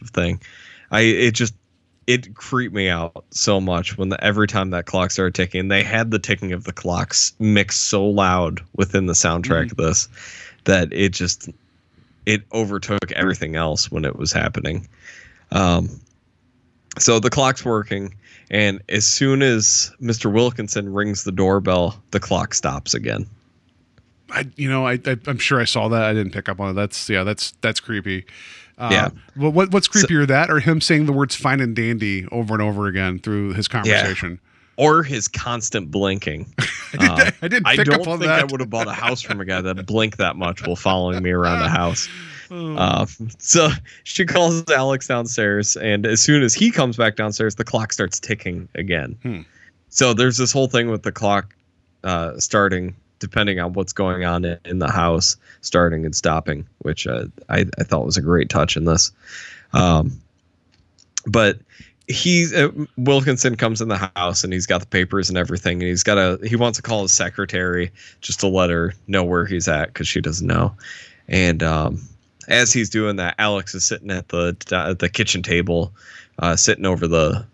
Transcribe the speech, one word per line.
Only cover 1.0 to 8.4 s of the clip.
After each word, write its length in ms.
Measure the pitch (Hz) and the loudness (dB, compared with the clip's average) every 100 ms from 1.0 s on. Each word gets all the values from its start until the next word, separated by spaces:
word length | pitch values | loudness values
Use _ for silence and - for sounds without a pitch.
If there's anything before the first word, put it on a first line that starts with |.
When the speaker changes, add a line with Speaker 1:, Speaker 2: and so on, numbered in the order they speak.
Speaker 1:
it 300 | 113 95 120 | 4 4 2
just, 220 | 113 113 - _ _ _ _ - | 2 -2 -6 _ _ _ _ -2
it 280 | 123 110 113 | -2 -2 -18
creeped 380 | - 127 117 | -6 -4 -2
me 140 | 98 95 | -2 0
out 380 | 85 82 - - | -2 -4 -10 -12
so 280 | - - 98 | -4 0 2
much 380 | 95 87 90 - | 2 -2 -4 -4
when 100 | 95 | -4
the, 160 | - | 0
every 240 | 107 101 104 | 0 2 2
time 220 | 107 95 | 0 -2
that 160 | 90 - | -4 -2
clock 260 | 92 90 | -2 0
started 240 | - 92 92 | 0 0 0
ticking, 320 | 90 92 95 | -2 -2 0
they 160 | 98 | 2
had 260 | 98 113 117 | 2 0 0
the 80 | 110 | -2
ticking 340 | - 101 95 | -2 -4 -4
of 100 | 90 | -6
the 80 | - | -8
clocks 640 | - 90 87 92 - - - | -8 -4 -2 -2 -2 -2 0
mixed 420 | 110 104 101 - - | 2 4 2 -2 0
so 200 | 101 101 | 0 2
loud 560 | 101 95 90 | 4 4 2